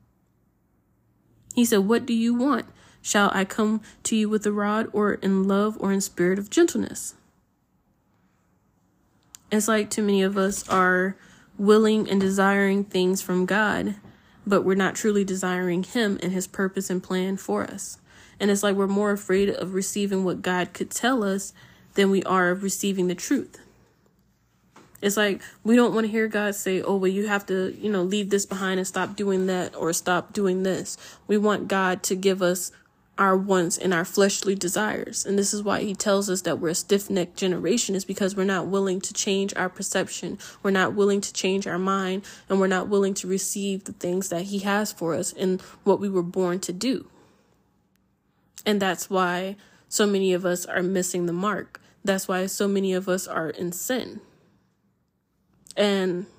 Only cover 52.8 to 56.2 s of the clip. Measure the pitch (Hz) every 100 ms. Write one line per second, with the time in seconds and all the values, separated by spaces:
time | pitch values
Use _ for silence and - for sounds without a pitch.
52.8 | 196 185 190 185 - - 156 - 175 180
53.8 | - 254 - 214 - _ _ _ _ _
54.8 | _ _ _ _ _ _ _ _ - -
55.8 | 202 196 185 175